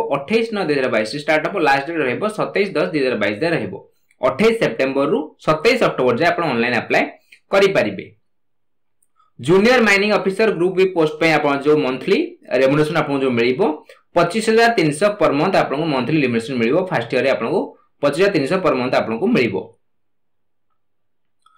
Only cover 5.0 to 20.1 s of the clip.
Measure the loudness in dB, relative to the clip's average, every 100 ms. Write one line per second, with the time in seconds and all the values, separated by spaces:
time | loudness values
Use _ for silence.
5 | 0 -2 -4 _ -2 0 2 2 0 0
6 | 0 2 0 0 -2 0 0 -2 0 -2
7 | -2 -8 _ _ _ 2 2 2 -2 -4
8 | -14 _ _ _ _ _ _ _ _ _
9 | _ _ _ _ 2 4 4 4 4 2
10 | 2 0 -2 0 0 0 -2 2 0 2
11 | -2 0 0 2 0 0 2 2 2 -4
12 | -2 -2 -2 -8 -4 2 2 2 0 0
13 | -2 -2 0 0 0 0 -2 -2 -12 -20
14 | _ 0 0 -2 0 4 4 2 0 2
15 | -2 2 0 2 2 2 0 -2 -2 -2
16 | 0 0 0 -2 -4 -2 0 0 0 -4
17 | -2 -2 0 0 -2 -2 -4 -12 _ _
18 | -2 2 0 2 -2 0 0 0 0 0
19 | -2 -4 0 2 0 -2 -8 _ _ _
20 | _